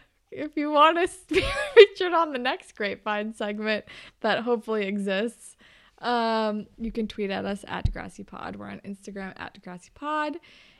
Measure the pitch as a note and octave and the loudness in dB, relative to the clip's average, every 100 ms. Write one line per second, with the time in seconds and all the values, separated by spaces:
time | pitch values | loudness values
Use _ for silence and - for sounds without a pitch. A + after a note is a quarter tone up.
0 | _ _ _ - D4+ D4+ D4 D4 D#4 E4+ | _ _ _ -10 -8 -4 0 4 6 4
1 | F4+ - - D#4 C#5 C#5 D5 A#4+ G#4 - | 0 -4 -2 -2 0 -4 6 10 10 10
2 | F4+ E4 D#4+ C4 B3 F4+ - - G3+ - | 0 0 0 -2 -4 -4 -8 -6 -6 -4
3 | G#3+ G#3 G#3+ - G#3 G#3 G#3+ G#3 - - | -4 -4 -4 -6 -6 -4 -2 -2 -4 -20
4 | - _ A3 G3 A#3 A#3+ A3 A3 G3 G3+ | -20 _ 0 0 0 -2 0 -2 -2 -4
5 | G3 F#3+ A#3 - - - - - _ - | -2 -2 -2 -6 -20 -20 -20 -20 _ -10
6 | A#3+ A#3+ A3+ A3+ A3 G#3+ - - A3+ A3+ | -2 0 0 0 0 -2 -8 -10 -8 -4
7 | G#3+ - G3 G3 G3 G3+ - F3+ - - | -6 -4 -4 -4 -4 -6 -8 -4 -4 -4
8 | F#3+ - F#3+ - - G3+ G3+ G3+ G3+ G3+ | -12 -14 -18 -14 -14 -12 -14 -14 -14 -16
9 | - G3 F#3+ - - G3 F#3 F3+ - - | -14 -14 -14 -12 -16 -16 -18 -18 -20 -14
10 | D4 D4+ D4+ D#4+ - - - | -6 -4 -4 -8 -16 -20 -20